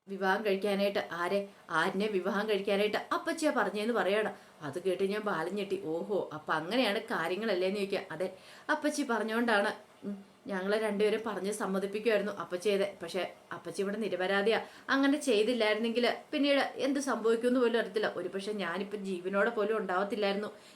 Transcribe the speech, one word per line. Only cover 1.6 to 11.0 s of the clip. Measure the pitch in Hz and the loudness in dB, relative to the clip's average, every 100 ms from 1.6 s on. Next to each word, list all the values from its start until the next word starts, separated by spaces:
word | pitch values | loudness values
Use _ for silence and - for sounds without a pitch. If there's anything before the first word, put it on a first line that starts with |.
| - | -4
ആരിനെ | 160 185 190 214 | 0 2 0 0
വിവാഹം | 190 180 202 214 | 0 0 0 0
കഴിക്കാനായിട്ട് | 196 196 196 208 196 - | 0 2 2 2 0 -2
അപ്പച്ചിയാ | 339 330 330 302 254 | -2 -2 0 2 2
പറഞ്ഞേന്ന് | 202 208 220 | 0 0 0
പറയണം." | 226 180 214 214 - - - | 2 2 2 0 -4 -18 -12
അത് | 147 175 | -8 -4
കേട്ട് | 185 180 | -2 0
ഞാൻ | 196 214 | 0 0
ബാലൻ | 208 165 170 | -2 -2 -2
ഞെട്ടി. | 208 196 190 | -4 -4 -4
"ഓഹോ, | 156 165 196 185 - | -2 -4 -2 -2 -2
അപ്പൊ | 151 - | -6 -2
അങ്ങനെയാണ് | 156 165 247 220 214 | -2 0 0 0 0
കാര്യങ്ങളല്ലേ?" | 220 190 165 185 226 180 190 | -2 -2 -2 -2 -2 0 0
എന്ന് | 208 | 0
ചോദിക്കുക. | 196 190 - | -2 -4 -6
"അതെ, | 160 185 - - - - | -6 -6 -8 -20 -10 -4
അപ്പച്ചി | 302 294 285 | 0 0 0
പറഞ്ഞോണ്ടാണ്, | 254 220 220 226 240 208 214 - - - | -2 -2 0 0 2 4 2 -2 -14 -12
ഉം, | 202 202 - - - | -10 -10 -12 -16 -8
ഞങ്ങളെ | 190 190 214 | -4 0 0
രണ്ടുപേരും | 220 202 | 0 2